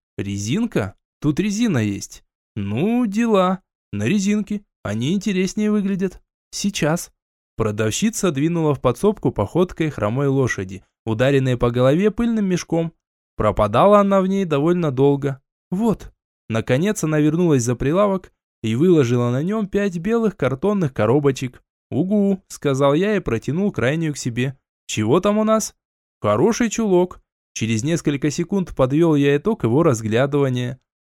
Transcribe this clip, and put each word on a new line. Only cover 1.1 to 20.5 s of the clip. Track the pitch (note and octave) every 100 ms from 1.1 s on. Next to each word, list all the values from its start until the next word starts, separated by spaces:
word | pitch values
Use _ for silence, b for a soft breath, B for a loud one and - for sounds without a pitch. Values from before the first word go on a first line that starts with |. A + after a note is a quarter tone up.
| _
Тут | C#3+ D3+
резина | G#3 G3+ A#3+ C#3
есть». | G#2+ G2 - - _ _ _ -
«Ну, | G2+ G#3+ G3+ A#3+ A#3+
дела. | G3+ A#3 G3+ F#3 F#3 _ _ _
На | G#2 G#2+
резинке. | G#3 G3 G#3 G3 G#2 - _
Они | - G#2+ B2+
интереснее | G3 G#3 F#3 F#3+ G#3 G#3+
выглядят. | G#3+ F#3+ G3 F#3+ - _ _ _
Сейчас». | - G3+ - D3+ E3+ - _ _ _ _ -
Продавщица | G#2+ G#2 A2 - A3 - F#3
двинула | C3+ D#3 E3+ D#3
в | C#3
подсобку | B2+ A#2+ G3+ G#3 C3+
походкой | A#2 G2+ D#3+ F3+ - D#3
хромой | - G#2+ B2 C#3
лошади, | C3+ B2 - F#2+ F#2+ - _ -
ударенной | A2 C3 C#3 C3 B2
по | A#2+
голове | A#2+ B2+ D#3 G#3
пыльным | G3+ A#3 A3 G3
мешком. | F3 - E3 D#3+ - _ _ _ -
Пропадала | G#2+ G2 G#2 A2+ F#3+ G#3
она | G3+ G3
в | F#3+
ней | G3 F#3
довольно | C#3+ D#3+ F3+ D#3+
долго. | B2+ C#3 C#3+ C#3 C3+ _ _ _
«Вот». | F#3 A3+ F#3 - _ _ _ _
Наконец | A2 - C3 G3 G#3+
она | D#3 D#3
вернулась | D3+ D#3+ F3 C#3
за | A#2 A#2+
прилавок, | C3+ F3 G#3 F#3+ - _ _ _
и | A2+ A2+
выложила | F3+ E3 A#2+ A#2+ A#2+
на | B2+
нём | E3+ A3 G3
пять | G3+ G3+ F3
белых | F3 A#3 A3 -
картонных | C3